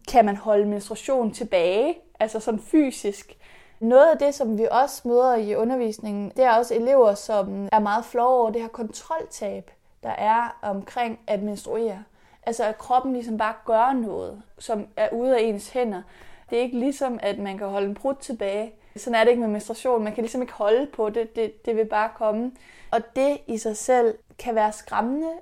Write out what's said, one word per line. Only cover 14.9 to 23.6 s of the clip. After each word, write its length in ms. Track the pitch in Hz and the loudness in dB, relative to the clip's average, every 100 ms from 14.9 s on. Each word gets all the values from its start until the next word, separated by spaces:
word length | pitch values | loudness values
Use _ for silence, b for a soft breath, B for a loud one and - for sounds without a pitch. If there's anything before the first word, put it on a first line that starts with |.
| - | -2
er 120 | 214 | -2
ude 240 | 233 247 247 | 0 2 2
af 60 | |
ens 260 | 226 202 - | 2 -2 -6
hænder. 340 | 262 240 202 - b b b b | -4 -4 -4 -12 b b b b
Det 80 | 240 | -2
er 40 | |
ikke 160 | 247 240 | -2 -2
ligesom, 400 | 262 269 269 233 | -2 -2 -4 -4
at 160 | 202 208 | -4 -4
man 200 | 202 196 | -6 -8
kan 80 | 202 | -6
holde 220 | 196 202 | -4 -4
en 60 | |
prut 240 | 202 269 269 | -4 -4 -4
tilbage. 540 | - 226 196 202 226 - b 214 | -8 -6 -4 -4 -6 -12 b -12
Sådan 180 | - | -2
er 100 | 233 | 4
det 60 | 220 | 4
ikke 120 | 240 | 4
med 80 | 226 | 2
menstruation. 540 | 208 - 226 262 240 | -4 -6 -6 0 0
Man 100 | 214 | 0
kan 80 | 214 | -4
ligesom 180 | 226 254 | -6 -4
ikke 140 | 247 | -8
holde 320 | - 208 226 277 | -2 2 2 2
på 160 | - 214 | -4 -4
det. 260 | 226 220 - | -2 -6 -4
Det, 300 | 220 214 - | -6 -6 -4
det 100 | 220 | -2
vil 80 | |
bare 260 | 214 214 220 - | 0 0 -2 -2
komme. 360 | 220 214 247 - B B B | -2 -2 -4 -8 B B B
Og 100 | 233 226 - | -4 -4 0
det 220 | 269 285 - | 0 0 -6
i 100 | |
sig 180 | 226 | -6